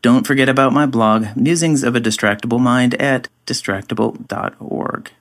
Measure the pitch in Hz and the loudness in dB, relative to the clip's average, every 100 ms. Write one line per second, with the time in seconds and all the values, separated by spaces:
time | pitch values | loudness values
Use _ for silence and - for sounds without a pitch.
0 | - 127 120 139 131 131 135 127 147 117 | 4 2 2 2 2 4 2 2 0 2
1 | 110 110 110 110 127 170 165 147 127 123 | 2 2 0 -2 0 2 2 2 0 0
2 | 113 107 107 101 - 117 127 123 123 123 | -2 0 0 -2 -2 0 2 2 2 0
3 | 143 131 - _ - - - 98 98 107 | 0 -2 -4 _ -10 -8 -6 -6 -6 -4
4 | 113 - - - - - - - - - | -2 -4 -10 -8 -8 -10 -10 -8 -6 -8
5 | - _ | -10 _